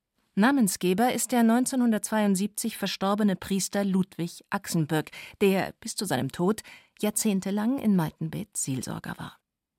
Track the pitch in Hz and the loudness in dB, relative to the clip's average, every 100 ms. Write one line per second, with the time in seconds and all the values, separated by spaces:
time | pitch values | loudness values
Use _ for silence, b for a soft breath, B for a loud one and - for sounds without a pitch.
0 | _ _ _ - 226 277 196 - 180 185 | _ _ _ 2 4 4 2 0 0 2
1 | 247 226 - 247 226 233 254 262 240 208 | 2 0 0 2 4 4 2 0 2 0
2 | - 220 202 185 208 - 226 - 196 - | 0 0 2 2 -2 -4 -8 -4 -6 -2
3 | 196 208 208 185 - 196 - 202 202 190 | -2 2 2 0 -2 -2 -2 -2 0 0
4 | 180 - 170 - - 202 - 170 151 156 | 0 -4 -8 -8 -8 -6 -2 0 2 0
5 | - B B B 196 190 76 - 226 - | -2 B B B 2 4 -2 -6 -10 -6
6 | 190 127 135 - 175 214 - B B B | -2 -2 -2 0 0 0 -6 B B B
7 | 208 - 220 190 190 208 220 277 220 190 | -4 0 0 0 0 -2 0 0 2 4
8 | 151 - 160 151 208 - - 127 - - | 2 -2 -8 -8 -8 -8 -4 -4 -6 -8
9 | - - - - _ _ _ | -10 -12 -12 -16 _ _ _